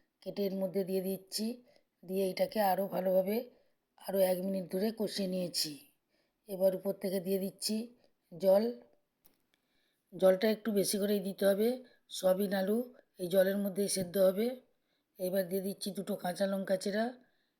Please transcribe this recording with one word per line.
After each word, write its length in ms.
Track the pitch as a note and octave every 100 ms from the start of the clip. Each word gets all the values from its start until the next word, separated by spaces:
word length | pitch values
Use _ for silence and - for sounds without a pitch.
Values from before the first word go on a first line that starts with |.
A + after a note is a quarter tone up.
| _ _
কেটে 200 | F#3+ F3+ G3
এর 100 | F#3+
মধ্যে 260 | F#3+ F3
দিয়ে 180 | F3 F#3+
দিচ্ছি। 440 | F#3 F#3+ - - A3 A#3+ - _ _ _
দিয়ে 220 | - F#3+ F#3+
এটাকে 300 | F3+ F#3 A3
আরও 240 | G3 F3+ G3
ভালোভাবে 500 | F3 F#3 F#3 F#3+ A3 B3+ _ _ _ _ _
আরও 180 | - G3
এক 180 | F#3 F3+
মিনিট 280 | F#3+ F#3+ E3+
ধরে 160 | F#3 A3 A3
কষিয়ে 300 | G#3 - F#3
নিয়েছি। 440 | F#3 F3 - D#3 C#3 - _ _ _ _ _ -
এবার 220 | F#3+ F#3+ F#3
উপর 180 | G3
থেকে 260 | F#3+ G3 F#3+
দিয়ে 200 | F3+ G3
দিচ্ছি 360 | F#3+ - - G#3+ A#3+ - _ _ _
জল। 320 | E3+ F#3+ G3 A#3 A#3+ - _ _ _ _ _ _ _ _ _ _ _ _
জলটা 340 | F3+ F#3+ F#3 A3
একটু 200 | G#3+ A3+
বেশি 260 | G3+ F3+ G#3
করেই 220 | G3+ G#3
দিতে 240 | F#3 F#3 G3
হবে, 220 | G3 A3+ B3 - _ _
সয়াবিন 440 | - F#3 F#3 G3+
আলু 240 | G3 F#3+ A3+ B3 - _ -
এই 100 | F3+
জলের 300 | F#3+ F#3+ G3+
মধ্যেই 320 | G3+ F#3 G3
সেদ্ধ 260 | F#3+ F3 F#3+
হবে। 300 | F#3 F#3+ A#3+ B3+ _ _ _ _ _ -
এবার 240 | F#3 G3 F3
দিয়ে 120 | F#3+
দিচ্ছি 280 | F#3+ F#3 G#3
দুটো 220 | F3+ G3 G3
কাঁচা 300 | F3+ F3 G3
লঙ্কা 300 | G3 F#3+ F#3+
চেরা, 280 | G3+ G#3 A#3 B3 _ _ _